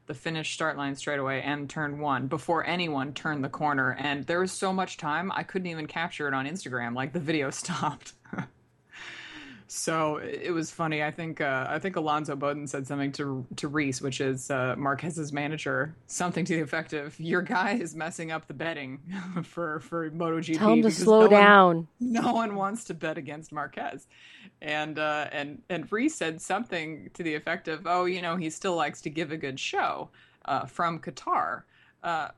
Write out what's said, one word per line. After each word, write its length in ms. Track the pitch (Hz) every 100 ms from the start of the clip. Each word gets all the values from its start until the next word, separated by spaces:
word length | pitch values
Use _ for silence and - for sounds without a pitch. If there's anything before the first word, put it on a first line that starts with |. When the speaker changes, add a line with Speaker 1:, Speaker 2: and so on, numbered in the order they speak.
| -
Speaker 1:
the 80 | 143
finish 380 | 170 160 156
start 220 | - 160 143
line 200 | 139 139
straightaway 460 | - 143 135 135
and 280 | 135 147 139
turn 300 | - 147 143
one 280 | 147 127 135
before 380 | 151 - 165 -
anyone 480 | 175 170 143 135
turned 300 | 139 160 147
the 60 | 131
corner. 460 | - 151 143 127 -
And 260 | 143 143 135
there 140 | 170
was 120 | 185
so 220 | - 196
much 240 | 190 185 -
time, 340 | 156 156 190 -
I 80 |
couldn't 240 | - 190 180
even 180 | 160 151
capture 420 | 170 170 - 147
it 60 |
on 140 | 135 135
Instagram. 480 | 185 - 127 120 123
Like, 180 | 139
the 60 | 175
video 300 | 147 160 135
<laughs> 20 |
stopped. 600 | - - 160 151 143 - - - - - _ _ _ _ - - - - 302 - 240 -
So 500 | - - 160 156 151
it 340 | - - 170
was 180 | 165 156
funny. 320 | - 165 151
I 80 | 151
think, 320 | 151 165 151
uh, 240 | 147 131 131
I 120 | 151
think 160 | 196 185
Alonzo 400 | 156 151 156 139
Bowden 320 | 143 147 143
said 180 | 139 131
something 260 | 143 139
to, 300 | 139 143 131 127 -
to 120 | 156
Reese, 340 | 151 139 131
which 200 | 139 127
is, 300 | 139 131 -
uh, 240 | 139 127 123
Marquez's 560 | 139 135 165 160 147
manager, 640 | 143 147 156 143 135 147 160 -
something 400 | - 175 170 156
to 100 | 165
the 60 |
effect 320 | 147 165 151
of, 260 | 151 147 -
"Your 220 | 165 180
guy 300 | 196 185 185
is 240 | 226 170 160
messing 360 | 160 185 160
up 140 | 160 -
the 80 |
betting 460 | 139 160 156 131 135 156 190
<laughs> 200 | 180 175
for, 360 | 160 - 170 151
for 320 | - 170 160
MotoGP 460 | 160 165 160 156 160
Speaker 2:
Tell 160 | 208
him 100 | 226
to 60 | 220
Speaker 1:
because 140 | 160
Speaker 2:
slow 180 | 185 220
Speaker 1:
no 80 | 214
one, 20 | 202
Speaker 2:
down." 480 | 202 202 185 165 165 -
Speaker 1:
no 340 | 247 226 233
one 200 | 226 226
wants 300 | 202 196 226
to 100 | -
bet 240 | 170 165 160
against 340 | 139 151 156
Marquez. 540 | 151 147 - - - - - - - 196 -
And, 380 | 156 151 151 156
uh, 280 | 156 151 147
and, 320 | 151 143 147 -
and 220 | 175 135
Reese 220 | 214 285 -
said 240 | 160 160
something 720 | - 202 240 175 156 156 - -
to 80 |
the 100 | 170
effect 340 | 151 160 175 -
of, 200 | 156 175
"Oh, 180 | 180 180
you 160 | 185
know, 140 | 175 175
he 160 | 160
still 240 | - 196 170
likes 260 | 151 151
to 80 | 170
give 220 | 147 165
a 60 | 160
good 220 | 139 131
show, 500 | - 392 311 139 156 - - _ -
uh, 200 | 135 131
from 320 | - 170 165
Qatar," 640 | - - - 330 82 - - _ _ _
uh, 240 | 170 165 147